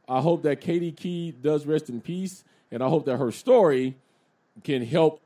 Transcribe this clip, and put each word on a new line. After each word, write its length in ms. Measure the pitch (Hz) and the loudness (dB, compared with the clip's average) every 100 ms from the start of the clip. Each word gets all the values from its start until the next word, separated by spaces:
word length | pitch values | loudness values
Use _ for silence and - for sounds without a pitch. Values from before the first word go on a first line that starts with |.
| - | -4
I 140 | 131 | 0
hope 220 | 156 170 | 2 2
that 180 | 147 139 | 0 -2
Katie 300 | - 170 170 | -2 -4 -4
Key 420 | 147 185 175 170 123 | -8 -8 -8 -8 -6
does 240 | 143 151 143 | -2 -2 0
rest 240 | 151 147 | -2 -2
in 120 | 120 | -12
peace, 420 | 135 180 190 - _ _ - | -8 -8 -8 -12 _ _ -12
and 100 | 117 | -4
I 80 | 131 | 0
hope 160 | 156 139 | 0 0
that 120 | 123 | -2
her 140 | 127 | -2
story 640 | 101 - 247 180 131 131 131 _ _ _ _ _ - | -2 4 6 6 4 -2 -6 _ _ _ _ _ -14
can 200 | - 131 | -4 -4
help 380 | 117 165 160 156 | 0 2 2 0